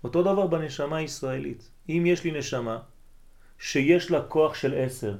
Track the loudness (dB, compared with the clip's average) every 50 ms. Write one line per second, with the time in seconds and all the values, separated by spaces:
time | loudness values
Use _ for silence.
0 | -8 -2 0 2 2 4 4 2 2 2 2 0 -2 -4 -4 -4 -4 -2 -2 -4
1 | -4 -6 -8 -6 -6 -4 -4 -4 -6 -8 -8 -10 -14 -20 -20 -20 -10 -2 0 2
2 | 4 4 2 2 0 -4 -4 -2 -4 -4 -4 -4 -4 -4 -6 -6 -8 -16 -20 -20
3 | -20 -20 -20 -20 -20 -20 -20 -20 -20 -20 -20 -12 -10 -2 0 2 6 6 6 4
4 | 4 2 0 0 0 0 2 4 4 4 2 0 -2 -2 0 0 -2 -2 -4 -6
5 | -6 -6 -6 -6